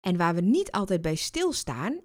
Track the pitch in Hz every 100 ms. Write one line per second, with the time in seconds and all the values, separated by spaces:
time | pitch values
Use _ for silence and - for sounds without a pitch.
0 | - 180 170 170 180 294 392 - 196 185
1 | 165 160 - - 359 285 - 120 165 320